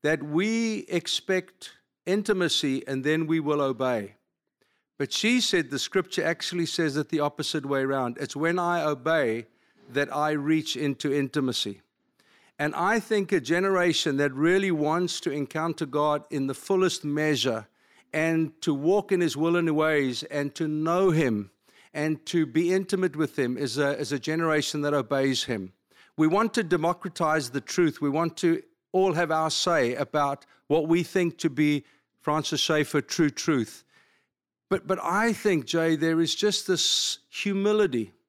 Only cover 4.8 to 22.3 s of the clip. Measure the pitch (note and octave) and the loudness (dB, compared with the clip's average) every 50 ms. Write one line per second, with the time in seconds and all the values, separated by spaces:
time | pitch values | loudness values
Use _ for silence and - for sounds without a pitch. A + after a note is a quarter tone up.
4.8 | _ _ _ _ C#3+ - - - - A3 B3 B3+ - - - F3 D3+ B2+ C#3+ C3 | _ _ _ _ -6 -4 -4 -2 0 2 2 2 2 2 0 0 0 0 -4 -6
5.8 | - - - G3 F3+ - - - D3+ D#3+ E3+ - - - F3+ F3 E3+ D#3 - - | -6 -2 -2 -2 -2 0 -4 -2 -2 -2 -2 -4 -6 -6 -2 -2 -4 -2 0 -2
6.8 | E3 D3+ C3+ D3+ D3 - - D3+ D3 D3 D3 - D3 - - D#3 C3 C#3 C#3+ C3+ | -2 0 0 -2 -4 -2 0 0 0 0 -2 -4 -6 -4 -4 -4 -2 -2 -2 0
7.8 | C3+ C3+ C3+ C3+ B2+ A#2+ A#2+ - C#3 C3+ - C#3+ D#3 E3 F3 F#3 F3 F3 F3 E3+ | 0 0 0 0 -2 -2 -4 -6 -10 -8 -6 -2 -2 0 0 0 0 0 0 0
8.8 | D3+ D3+ D3 B2+ B2 D#3+ E3 D#3+ C#3 A#2 A2 A#2+ A2+ _ _ _ _ _ _ _ | 0 -2 -2 -2 -2 0 2 2 2 0 -2 -4 -8 _ _ _ _ _ _ _
9.8 | - - A#2+ C#3 C#3+ C#3 - D3 D3+ D3+ D3+ D3 C#3 D3 D#3+ D#3+ D#3 - - - | -20 -6 -2 -2 -2 -2 -2 -2 0 0 0 -2 0 0 0 0 0 -4 -6 -2
10.8 | D3+ C#3+ C#3 - - D3 C3+ D3 C#3 C3 - D3+ C3+ B2+ A#2 - - G#2 G2 - | -2 -4 -4 -2 -2 -2 0 0 -2 0 0 0 0 0 0 -2 -4 -6 -8 -12
11.8 | _ _ _ _ _ _ _ _ _ _ _ _ _ _ _ - D3 D3+ - C#3+ | _ _ _ _ _ _ _ _ _ _ _ _ _ _ _ -4 -4 -2 0 0
12.8 | E3+ G3 A3 A#3 G3+ - A3 G#3 G3 - G#3 E3+ B2 A#2+ E3 F3 F#3+ G3 F#3+ F3+ | 0 2 0 0 0 0 -2 -2 0 0 0 0 2 2 0 2 2 2 2 2
13.8 | F3 F3 D#3 - - E3 C#3 C#3 C#3+ C#3+ C3 C3+ D3+ E3+ F#3 G3 G3 F#3+ F3 D3+ | 2 2 2 2 0 0 2 2 2 0 2 2 2 4 4 4 2 2 0 0
14.8 | D3+ D3+ D#3 F3 F3+ E3+ - - - E3+ C#3 D3 C#3+ - - D#3 D#3+ E3+ D#3+ - | 2 0 2 0 0 -2 -4 -4 -4 -4 -2 -4 -4 -4 -4 -4 -4 -4 -4 -4
15.8 | E3 C3+ B2+ D3 D3 D3+ D3 D3 D3 _ - C#3+ C3+ C3+ B2+ - - - G3 F#3 | -6 -4 0 0 2 2 0 0 -4 _ -4 -4 -2 -4 -4 -8 -2 0 2 2
16.8 | F#3 F3+ - - - D3+ C#3+ D3+ D#3 D3+ D3+ - - C#3 A2+ A2+ G#2+ _ _ _ | 4 2 0 -2 -4 -4 -2 0 0 0 0 0 0 -2 -2 -4 -6 _ _ _
17.8 | _ _ _ _ _ _ - D#3 D#3+ E3 E3 D#3+ D#3+ D3+ - _ - E3+ D3 C3+ | _ _ _ _ _ _ -4 -2 0 2 2 0 0 -2 -6 _ -2 -2 -2 2
18.8 | C#3+ E3 G3 G#3 G3 - G3 F3+ F3 D#3+ - C#3 D#3+ E3+ E3+ F3 E3+ E3 D3+ D3+ | 2 2 2 2 2 0 0 2 2 0 0 0 0 2 2 2 2 2 2 2
19.8 | D#3 D#3 D#3 D3 C#3 C3 B2 A2+ - - - D3 C#3+ C#3+ - - E3 D#3 D3+ D3+ | 2 2 2 2 2 0 -2 -4 -8 -6 -4 -4 -4 -4 -4 -4 -4 -4 -2 -2
20.8 | D#3 E3 E3+ F3+ F#3+ F#3 D#3+ D#3+ D#3 B2+ A2 G#2 G2+ F#2+ _ _ _ _ _ _ | 0 0 2 4 4 4 4 4 2 2 2 0 -4 -8 _ _ _ _ _ _
21.8 | _ _ - D3 D3 D#3 D#3 D3+ _ - | _ _ -6 -4 -2 -2 -2 -4 _ -2